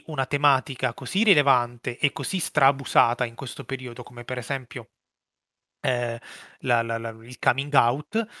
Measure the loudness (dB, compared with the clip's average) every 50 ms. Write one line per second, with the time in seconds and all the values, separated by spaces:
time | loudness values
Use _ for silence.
0 | -6 -4 -2 -2 -2 0 0 2 4 4 4 4 0 -4 -4 -2 -2 -2 -2 -4
1 | -6 -4 -2 2 4 4 4 6 6 4 4 4 2 -2 -8 -8 -8 -8 -4 -2
2 | -4 -4 -2 -4 -6 -4 -4 -4 -4 -2 0 4 4 4 4 0 -2 0 2 4
3 | 4 4 2 -2 -4 -4 -6 -8 -10 -10 -10 -10 -10 -8 -8 -8 -8 -10 -10 -12
4 | -12 -12 -12 -12 -10 -8 -6 -6 -4 -4 -6 -6 -6 -10 -12 -12 -12 -14 _ _
5 | _ _ _ _ _ _ _ _ _ _ _ _ _ _ _ _ -2 -2 0 0
6 | -2 -4 -6 -8 -10 -14 -18 -18 -20 -20 -16 _ 0 2 2 2 2 0 -2 -4
7 | -4 -6 -8 -10 -14 -16 -10 0 2 2 2 2 0 2 4 6 6 6 2 0
8 | -4 _ -2 -2 -2 -4 -8